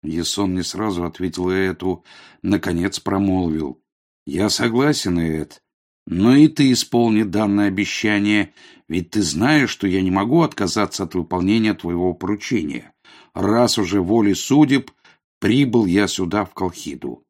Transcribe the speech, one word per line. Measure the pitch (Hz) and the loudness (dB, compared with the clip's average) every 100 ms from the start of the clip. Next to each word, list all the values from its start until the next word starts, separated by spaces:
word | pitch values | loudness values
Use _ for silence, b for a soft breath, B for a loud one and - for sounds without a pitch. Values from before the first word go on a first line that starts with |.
Ясон | - 80 85 - 101 92 | -6 -6 -4 -4 -2 -2
не | |
сразу | 87 92 110 90 87 | -6 -6 -4 -4 -6
ответил | - 92 82 90 | -6 -8 -4 -2
Эту, | 92 95 85 92 90 B B B B | 0 -2 -2 -4 -6 B B B B
наконец | - 101 98 85 95 - | -2 0 0 -2 -4 -4
промолвил: | - 98 98 92 87 78 73 62 _ _ _ _ - | -4 -2 0 0 -2 -4 -6 -12 _ _ _ _ -10
"Я | 73 104 | -2 -2
согласен, | - 120 113 143 147 98 87 | 0 -2 2 0 0 -2 -2
Эт, | 82 80 76 - _ _ _ _ - | -2 -4 -8 -14 _ _ _ _ -8
но | 85 107 135 | 0 4 6
и | 156 | 6
ты | 156 135 | 6 2
исполни | 120 - 120 117 107 | 2 0 0 2 2
данное | 107 104 107 101 101 | 0 0 0 2 0
обещание, | 95 98 - 110 104 104 107 98 b b b _ | -2 -4 -2 0 0 2 0 -2 b b b _
ведь | 85 85 | -6 -4
ты | 107 | -2
знаешь, | 90 73 120 151 123 | -2 0 2 2 0
что | - 101 | -2 -2
я | 95 | 0
не | 92 | 0
могу | 95 101 160 | 0 2 2
отказаться | 160 - 95 110 98 - | 2 0 -4 -2 -4 -4
от | 90 92 | -6 -4
выполнения | 82 90 92 110 110 | -4 -2 2 2 2
твоего | 95 85 87 90 | -2 -4 -2 -2
поручения, | 87 92 104 - 117 76 67 - _ b b b | -2 -6 -6 -2 -4 -4 -8 -14 _ b b b
раз | - 98 110 120 - | -4 0 2 2 2
уже | 92 98 | 0 0
волей | 87 113 101 | 2 2 4
судеб | 92 - 139 147 135 - b b b _ _ | 0 2 4 4 4 -2 b b b _ _
прибыл | 101 123 139 117 104 | 0 2 4 2 4
я | 92 98 | 2 0
сюда, | - 92 104 98 | -2 -2 -2 -4
в | |
Колхиду". | - 92 - - 65 71 58 _ | -4 -6 -6 -14 -12 -12 -14 _